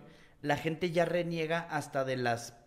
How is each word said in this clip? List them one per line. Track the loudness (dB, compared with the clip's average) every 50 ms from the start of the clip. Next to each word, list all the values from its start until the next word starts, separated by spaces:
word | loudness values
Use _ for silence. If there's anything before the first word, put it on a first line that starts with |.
| -12 -18 -20 -20 -20 -20 -18 _
la | 0 0 0
gente | 2 0 -2 -2 0 -2 0
ya | 2 2 2
reniega | 4 2 0 0 0 0 -2 0 0 0 -2 -2 -2
hasta | -4 -4 -4 -2 -2 0 0
de | 2 0
las | 2 2 2 0 0 -2 -10 -16 -18 -14